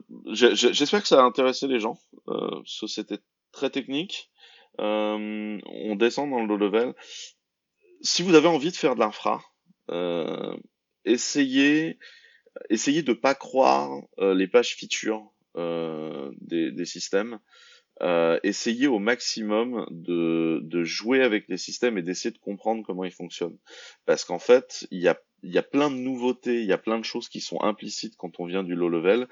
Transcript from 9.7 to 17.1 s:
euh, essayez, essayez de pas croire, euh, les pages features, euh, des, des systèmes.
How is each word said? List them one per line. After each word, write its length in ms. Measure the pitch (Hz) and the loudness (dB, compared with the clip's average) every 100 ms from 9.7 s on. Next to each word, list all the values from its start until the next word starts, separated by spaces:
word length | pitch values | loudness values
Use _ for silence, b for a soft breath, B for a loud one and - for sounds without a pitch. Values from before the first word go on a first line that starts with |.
| _ - | _ -8
euh, 680 | 87 87 85 - - - 50 - _ _ _ - | -4 -2 -2 -4 -6 -8 -10 -14 _ _ _ 0
essayez, 920 | 120 - 147 135 135 143 151 165 - b b b b b - - | 0 0 0 0 2 4 2 0 -8 b b b b b -14 -2
essayez 320 | 110 135 151 | 0 2 0
de 120 | 131 | 0
pas 200 | 110 135 | 0 0
croire, 560 | 135 104 127 131 139 143 139 - - | 0 -2 2 4 4 0 -8 -12 -2
euh, 160 | 98 95 | 2 2
les 120 | 92 | 4
pages 280 | 120 120 - | 4 4 -2
features, 480 | 107 - 107 110 104 _ _ - | -6 -4 -4 -4 -8 _ _ -6
euh, 720 | 85 85 82 78 78 76 69 - | -4 -4 -4 -6 -8 -8 -10 -12
des, 320 | - 82 80 | -4 -2 -2
des 140 | 78 85 | -4 -8
systèmes. 540 | 87 - | -8 -2